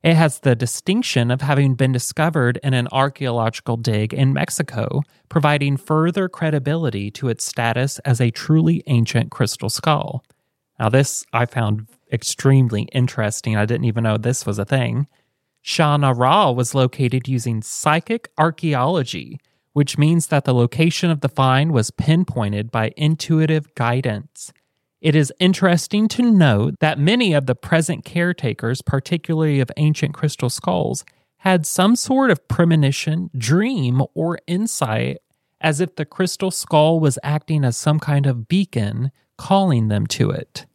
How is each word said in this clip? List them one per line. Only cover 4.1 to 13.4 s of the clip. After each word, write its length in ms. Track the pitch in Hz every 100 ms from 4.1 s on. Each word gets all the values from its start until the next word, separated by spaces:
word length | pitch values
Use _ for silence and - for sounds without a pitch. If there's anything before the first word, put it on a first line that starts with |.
in 180 | - 135
Mexico, 680 | 139 - - 143 117 - 139 147 _ _
providing 480 | 160 147 147 139 139
further 540 | - 156 170 180 185
credibility 840 | - 160 151 131 165 151 107 101
to 160 | - 131
its 160 | 113 -
status 540 | - 117 117 139 -
as 220 | - 120
a 100 | 120
truly 500 | - - 156 165 170 -
ancient 420 | 120 110 120 -
crystal 380 | - - - -
skull. 540 | - - 147 - - _ _ _ _ _ -
Now, 80 | 110
this 380 | 131 139 - -
I 120 | 117 120
found 420 | 123 107 107 107 _ _
extremely 720 | 120 - - 135 135 123 104 110
interesting. 640 | 131 123 - 104 -